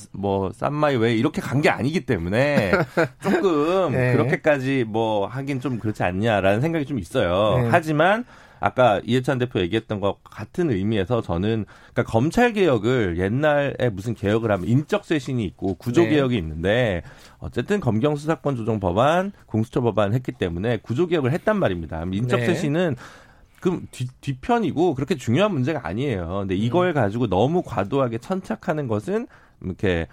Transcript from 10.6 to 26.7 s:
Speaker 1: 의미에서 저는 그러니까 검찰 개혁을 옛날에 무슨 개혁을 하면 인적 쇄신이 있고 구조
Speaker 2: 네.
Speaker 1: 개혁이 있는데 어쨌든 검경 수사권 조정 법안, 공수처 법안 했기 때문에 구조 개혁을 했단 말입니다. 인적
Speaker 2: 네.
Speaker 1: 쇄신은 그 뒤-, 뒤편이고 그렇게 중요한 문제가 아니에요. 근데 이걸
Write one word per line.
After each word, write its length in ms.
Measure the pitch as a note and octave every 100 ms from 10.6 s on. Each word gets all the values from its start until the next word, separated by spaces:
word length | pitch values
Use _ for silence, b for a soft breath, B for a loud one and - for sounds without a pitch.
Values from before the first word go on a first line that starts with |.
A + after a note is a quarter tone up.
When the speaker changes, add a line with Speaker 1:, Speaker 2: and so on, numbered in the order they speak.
| E3+
Speaker 1:
의미에서 500 | F#2+ G#2 A2 F2 A#2
저는 460 | G#2+ E2+ G#2 A2+ G2 B B
그러니까 120 | -
검찰 480 | A#2 A#2 D3+ A#3 A#3+
개혁을 680 | G#3 F3 A#2 G#2+ B2+ F#2+ E2+
옛날에 720 | F#2+ B2+ D3+ D3 C#3 - B2
무슨 220 | F#2+ A#2
개혁을 380 | G2+ G2 A2 A2
하면 160 | G2 F2
인적 360 | B2+ D3 G#3
쇄신이 400 | - D#3 C#3+ B2 F#2+
있고 280 | - F#2+
구조 280 | F2+ B2 B2+
Speaker 2:
네. 80 | A2
Speaker 1:
개혁이 260 | D3+ C3 A#2+
있는데 640 | D#2+ D#2 F2+ A#2 A#2 F2 B B B B
어쨌든 420 | - - B2+ G3+
검경 340 | B2+ G#2+ D3
수사권 400 | D3 D#3 D#3 C#3+
조정 240 | B2 A2 A2
법안, 540 | F#2+ F#2+ C#3 F3 G3 b -
공수처 340 | A2 A2 C#3+
법안 340 | A#2 G2+ G2+
했기 160 | B2 B2+
때문에 460 | - F#2 E2+ A2+ A2
구조 300 | - A#2+ F3
개혁을 240 | E3 B2+
했단 260 | F3 - G#3
말입니다. 460 | B2+ F2 D#2 D#2+ F2+
인적 260 | G2 B2 B2
Speaker 2:
네. 60 | A#2
Speaker 1:
쇄신은 480 | - D3 D#3 F3 - B B B B B _
그 220 | F#3+ F3 -
뒤-, 160 | - B2+ -
뒤편이고 760 | - C3 - A#3+ F3+ B2 F3+
그렇게 220 | C3 C#3+ D3+
중요한 360 | A2+ C3+ G#3+
문제가 280 | D#3 B2+ D3+
아니에요. 540 | D#2+ G2+ C#3+ G2 E2 G2
근데 120 | G2
이걸 340 | F#2+ A#2+